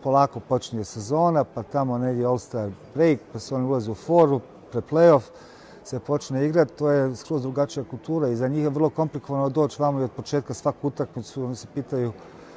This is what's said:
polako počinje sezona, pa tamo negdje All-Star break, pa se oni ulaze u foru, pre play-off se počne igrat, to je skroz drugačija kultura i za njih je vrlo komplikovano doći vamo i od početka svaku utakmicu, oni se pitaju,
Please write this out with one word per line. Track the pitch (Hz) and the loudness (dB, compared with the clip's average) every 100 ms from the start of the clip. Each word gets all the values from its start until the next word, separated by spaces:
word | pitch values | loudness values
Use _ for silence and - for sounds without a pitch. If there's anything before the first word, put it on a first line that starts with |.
| 139 | 2
polako | 135 139 - | 2 2 0
počinje | - 127 - 117 | -2 -2 -2 -8
sezona, | 101 117 104 147 170 160 | -8 -8 -4 0 2 2
pa | 127 - | 0 -4
tamo | 104 143 135 120 | -6 -2 -2 -2
negdje | 127 123 120 | -2 0 0
All-Star | 123 - 120 104 95 - 131 | -2 -4 -6 -6 -8 -12 2
break, | 165 139 - | 2 2 -2
pa | 113 | -14
se | - 131 | -6 -4
oni | 127 | 0
ulaze | 135 107 | -2 -2
u | 110 | -8
foru, | - 170 160 139 - - - | 2 6 6 4 -2 -20 -8
pre | 120 | -8
play-off | - 151 170 147 - - - - - - | -2 6 8 8 4 -20 -20 -20 -20 -20
se | - 127 | -10 -10
počne | - 147 - 131 143 | -2 -4 -2 -2 0
igrat, | 160 151 - | 2 2 2
to | 147 | 0
je | 143 135 123 | 2 0 -4
skroz | - 156 | -6 -4
drugačija | 127 135 143 - | -4 -2 -2 -4
kultura | 120 123 - 160 143 | -8 -12 -4 -2 0
i | 117 | 0
za | 127 | -2
njih | 147 | 0
je | 151 | -2
vrlo | 143 156 | 2 0
komplikovano | - 160 143 - 139 139 | 2 -4 -4 -6 -2 -2
doći | 135 143 - | 0 0 0
vamo | 147 139 | -2 0
i | |
od | 127 | -4
početka | - 113 147 - | -6 -4 -4 -4
svaku | 127 143 - 143 | -4 -4 -2 -6
utakmicu, | - 135 - 110 - 127 | -4 -8 -8 -12 -8 -8
oni | 123 | -8
se | - | -10
pitaju, | - 131 135 120 107 - - - | -10 -6 -4 -4 -6 -16 -20 -20